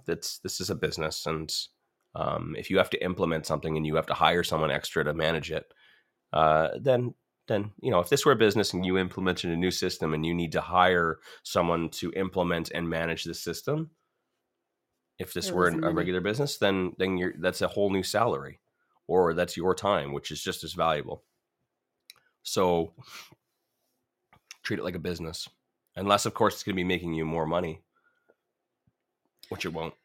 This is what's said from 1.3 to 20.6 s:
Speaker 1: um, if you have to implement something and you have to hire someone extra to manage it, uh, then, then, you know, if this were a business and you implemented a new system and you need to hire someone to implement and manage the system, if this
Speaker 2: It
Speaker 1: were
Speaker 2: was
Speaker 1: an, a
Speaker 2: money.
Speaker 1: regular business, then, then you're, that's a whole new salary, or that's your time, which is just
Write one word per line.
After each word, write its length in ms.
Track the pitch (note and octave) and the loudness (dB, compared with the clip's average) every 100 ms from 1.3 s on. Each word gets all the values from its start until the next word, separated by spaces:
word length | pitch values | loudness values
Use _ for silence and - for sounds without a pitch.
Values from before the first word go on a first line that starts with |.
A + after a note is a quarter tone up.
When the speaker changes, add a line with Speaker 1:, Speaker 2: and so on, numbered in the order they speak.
| D#2+ D#2 - - _ _ _ _ | -4 -4 -6 -8 _ _ _ _
Speaker 1:
um, 400 | - E2 D#2+ E2 - | -6 -4 -2 -4 -8
if 120 | - | 2
you 80 | F#2 | 2
have 100 | F2 | 4
to 140 | - | 0
implement 400 | F2+ F#2 E2+ D#2+ - | -2 0 0 0 -2
something 300 | D#2 D#2+ D#2 | -2 -2 -2
and 100 | D#2 | 0
you 100 | D#2 | 0
have 100 | - | 0
to 80 | |
hire 280 | - D#2+ F2 | 2 4 4
someone 280 | E2+ D#2+ D#2 | 2 0 0
extra 340 | D2 - E2 | 0 -2 -2
to 80 | D2 | 0
manage 380 | D#2+ D#2 E2 D2+ | 0 0 0 -2
it, 200 | D#2 - _ _ _ _ _ _ | -6 -8 _ _ _ _ _ _
uh, 360 | D#2 D#2 D#2 D#2+ - | 4 6 6 4 0
then, 340 | C3+ B2 B2 - _ _ - | 2 2 0 -8 _ _ -4
then, 260 | G#2+ G2+ - | -2 -2 -6
you 80 | B2 | 2
know, 100 | F2+ | 2
if 80 | F2 | 4
this 160 | C#3+ | 4
were 80 | D3+ | 6
a 40 | A#2 | 6
business 360 | A2 G#2 G2 | 6 4 2
and 140 | F2+ F#2 | 0 2
you 100 | F#2+ | 2
implemented 540 | F2+ - F#2 F2 F2 | 0 0 -2 0 -2
a 60 | E2+ | 0
new 140 | F2+ | 0
system 440 | - F#2 - E2 | 0 -2 -2 -2
and 100 | D#2 | 0
you 80 | D#2+ | 0
need 180 | F2 E2+ | 0 0
to 80 | E2 | -2
hire 560 | D#2+ F2+ F2+ F2 E2 D#2 - - | 0 4 6 4 2 -2 -10 -18
someone 480 | - F#2+ E2+ E2+ E2 | -2 0 2 0 -2
to 200 | - F2 | -6 -6
implement 580 | - F#2+ F#2 F2 E2+ E2 | -4 -4 -2 0 -2 -4
and 140 | E2 E2+ | -6 -4
manage 360 | E2 E2 E2 | -2 -2 -4
the 100 | E2+ | -6
system, 560 | E2+ F2 D#2 - D3+ D#3+ _ _ _ _ _ _ _ _ _ _ _ _ - | -8 -8 -6 -4 -4 -6 _ _ _ _ _ _ _ _ _ _ _ _ -14
if 160 | F2+ | -10
this 160 | F2+ F#2 | -6 -2
Speaker 2:
It 40 | |
Speaker 1:
were 100 | F2+ F2+ | 2 2
Speaker 2:
was 80 | |
Speaker 1:
an, 40 | E2 | 2
a 20 | |
Speaker 2:
money. 120 | E2 | 0
Speaker 1:
regular 260 | E2+ F2 F2+ | 0 0 -2
business, 340 | F#2+ A#2+ C#3+ - | -2 -2 -2 0
then, 360 | G2+ F#2+ F2+ - | 2 2 -2 -2
then 200 | F#2+ F#2 | -2 0
you're, 160 | F2+ - | -2 -2
that's 220 | F2+ - | -2 0
a 80 | F2+ | -2
whole 220 | G#2 G2+ | 0 0
new 120 | F#2+ | 0
salary, 580 | F#2 G#2 A#2 C#2 C#2+ - _ _ _ _ - | 0 0 0 -2 -6 -16 _ _ _ _ 2
or 260 | F2+ E2+ | 4 4
that's 240 | E2 E2+ - | 2 -2 0
your 160 | F2+ | 0
time, 400 | F2+ G2+ F#2 C#2+ | 2 2 2 0
which 160 | C#2+ - | -6 -8
is 100 | D2+ | -8
just 220 | F#2+ - | -6 -8